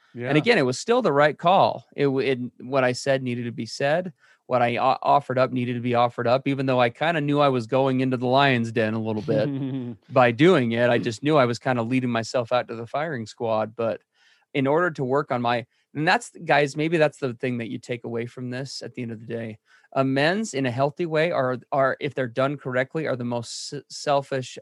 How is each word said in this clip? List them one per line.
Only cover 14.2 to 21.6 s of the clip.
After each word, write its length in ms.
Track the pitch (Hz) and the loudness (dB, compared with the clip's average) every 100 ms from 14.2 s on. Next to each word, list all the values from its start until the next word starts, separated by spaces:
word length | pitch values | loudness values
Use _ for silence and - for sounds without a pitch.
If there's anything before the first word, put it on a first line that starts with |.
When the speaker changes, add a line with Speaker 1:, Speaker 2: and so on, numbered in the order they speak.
| _ _ _ | _ _ _
Speaker 2:
in 120 | 139 135 | -2 0
order 240 | 156 175 | 2 0
to 120 | 151 | -2
work 280 | 127 139 - | -2 -2 -2
on 100 | 123 | -2
my, 240 | 120 120 117 _ _ | 0 -2 -4 _ _
and 120 | 147 160 | -4 0
that's, 220 | 226 - - | 0 -2 -8
guys, 320 | 165 147 147 151 | 2 2 2 0
maybe 200 | 160 170 | 0 2
that's 220 | 151 - | 2 0
the 160 | 131 | -6
thing 240 | 117 127 120 | -4 -4 -4
that 100 | 117 | -6
you 80 | 127 | -8
take 260 | - 120 | -8 -8
away 220 | 120 117 120 | -6 -6 -8
from 240 | - 123 | -8 -10
this 320 | 127 139 - | -8 -10 -12
at 120 | - | -12
the 80 | 123 | -10
end 100 | 117 | -10
of 80 | 113 | -10
the 60 | 113 | -10
day. 320 | 113 113 104 _ _ _ 135 | -8 -8 -12 _ _ _ -2
Amends 580 | 135 135 151 202 220 | 0 2 0 0 -4
in 120 | 139 131 | -4 -2
a 40 | |
healthy 340 | 120 143 - 175 | 0 -2 -2 -2
way 240 | 156 170 | 0 0
are, 280 | 135 127 127 | 0 -2 -4